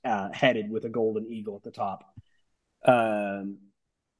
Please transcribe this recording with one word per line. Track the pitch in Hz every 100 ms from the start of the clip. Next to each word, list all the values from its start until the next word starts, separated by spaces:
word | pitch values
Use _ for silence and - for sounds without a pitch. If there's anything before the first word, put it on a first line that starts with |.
uh, | 127 104 98
headed | - 135 117 104
with | 110
a | 110
golden | 117 110 107 110
eagle | 113 107 101
at |
the | 120
top. | 113 104 92 - - - _ _ _ _ _
Um, | - 123 113 104 101 101 98 101 - _ _ _ _ _